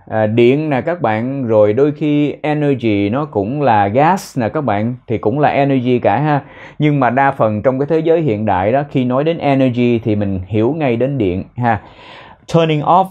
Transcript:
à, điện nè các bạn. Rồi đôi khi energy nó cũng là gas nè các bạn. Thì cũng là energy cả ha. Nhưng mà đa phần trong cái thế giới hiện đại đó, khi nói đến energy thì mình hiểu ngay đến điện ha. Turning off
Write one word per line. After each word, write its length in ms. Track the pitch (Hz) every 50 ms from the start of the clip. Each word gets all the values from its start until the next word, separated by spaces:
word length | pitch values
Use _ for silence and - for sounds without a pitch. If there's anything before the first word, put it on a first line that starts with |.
| -
à, 200 | - 110 110 110
điện 420 | 107 110 120 120 123 135 147 156 156
nè 120 | 143 123
các 200 | - 160 175 175
bạn. 460 | 139 110 107 110 117 131 135 139 127
Rồi 260 | 110 110 107 107 104 104
đôi 180 | 120 139 151
khi 440 | 147 147 160 151 147 147 147 139 - -
energy 680 | - 151 151 151 147 143 139 117 113 113 104 101 101 101
nó 160 | 117 135 151
cũng 360 | 147 - 107 98 107 135 151
là 260 | 143 127 110 104 101
gas 500 | 98 104 131 147 165 190 190 - - - 135
nè 100 | 113 104
các 120 | - 156
bạn. 340 | 147 120 101 101 107 120 127 123 _
Thì 100 | - 117
cũng 220 | 104 - 107 120 147
là 100 | 151 -
energy 500 | - 131 139 139 135 131 120 127 123 120
cả 200 | 117 107 98 123
ha. 220 | 147 156 147 135 127 - - - - - - -
Nhưng 200 | 147 151 147 143
mà 100 | 131 117
đa 220 | 120 131 139 139
phần 300 | 131 - 123 110 107 107
trong 180 | 101 135 127 131
cái 80 | 143 147
thế 100 | 170 160
giới 220 | 160 170 165 175
hiện 240 | 160 143 107 104 110
đại 260 | 104 95 90 95 107
đó, 120 | 123 139 147 147
khi 160 | - 135 123
nói 180 | 123 123 131 131
đến 140 | 160 170
energy 640 | 160 - 143 139 135 131 131 117 123 123 120 120 113
thì 160 | 113 113 107
mình 260 | 104 104 98 98 92 92
hiểu 280 | 92 107 107 110 123 156
ngay 180 | 165 151 131 117
đến 220 | 117 123 135 143
điện 260 | 131 110 92 87 92 73 - -
ha. 260 | - 123 120 110 95 - - - - - - - - - - - _ _ - -
Turning 280 | 170 165 160 156 147
off 280 | - - 165 185 190 185